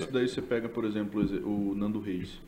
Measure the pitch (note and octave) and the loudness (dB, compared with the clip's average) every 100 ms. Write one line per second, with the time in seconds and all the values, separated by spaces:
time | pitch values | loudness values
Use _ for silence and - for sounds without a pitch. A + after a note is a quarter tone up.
0 | E2 B2+ B2 - - A#2 A2+ A#2+ A2 G#2+ | 2 2 2 0 0 0 0 0 0 0
1 | G2+ G#2 G2+ G2 G#2 G#2 G2 G2+ G#2 G#2+ | 0 2 2 2 0 0 0 0 0 0
2 | G2 F2+ G2 - | -2 -4 -4 -10